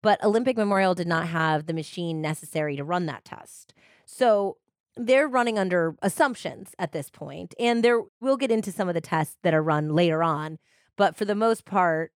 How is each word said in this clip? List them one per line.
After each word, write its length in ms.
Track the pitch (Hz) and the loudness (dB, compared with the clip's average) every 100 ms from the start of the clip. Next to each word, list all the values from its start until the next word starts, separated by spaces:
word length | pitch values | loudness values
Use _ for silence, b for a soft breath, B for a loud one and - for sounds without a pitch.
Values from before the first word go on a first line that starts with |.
but 200 | 214 202 | 2 2
Olympic 320 | 208 220 247 226 | 2 2 0 0
Memorial 400 | 208 196 190 180 | 0 2 2 0
did 100 | 170 | 0
not 220 | 165 170 | -2 -2
have 380 | 165 160 156 156 | 0 0 0 -2
the 60 | |
machine 480 | 165 151 - 170 160 | -8 -6 -6 -6 -4
necessary 540 | 156 151 160 160 151 | -4 -6 -6 -4 -2
to 80 | 143 | -4
run 240 | 143 180 165 | -4 -2 -2
that 180 | 120 | -8
test. 500 | - - - - - b b b b | -14 -18 -18 -20 -20 b b b b
So 500 | - 247 208 196 - _ _ _ - | 0 4 4 2 -6 _ _ _ -8
they're 300 | 233 262 294 | 2 2 4
running 300 | 254 240 214 | 0 0 0
under 360 | 190 175 165 - | 0 2 0 0
assumptions 720 | 196 - 285 233 180 117 190 - | -4 2 0 0 -10 -12 -18 -8
at 140 | 165 | -6
this 180 | 160 139 | -6 -10
point, 440 | - 135 143 175 - | -14 -14 -12 -14 -4
and 260 | 240 233 | 0 2
there, 160 | 233 240 - _ | 4 2 -2 _
we'll 200 | 254 269 | -2 0
get 120 | 262 | 2
into 220 | 220 208 | 0 -2
some 160 | 180 185 | -4 -2
of 60 | |
the 60 | 165 | -2
tests 340 | - 165 156 - | -2 -2 -2 -2
that 100 | 180 | 2
are 100 | 156 | 2
run 280 | 156 151 151 | 2 0 2
later 320 | 156 175 160 | 2 2 2
on, 360 | 165 151 156 156 _ _ _ - | 0 -2 -6 -12 _ _ _ 0
but 180 | 196 | 0
for 120 | - 208 | 2 -4
the 80 | |
most 320 | 208 226 226 - | 0 0 0 -2
part 460 | 196 175 160 165 | 0 2 0 -4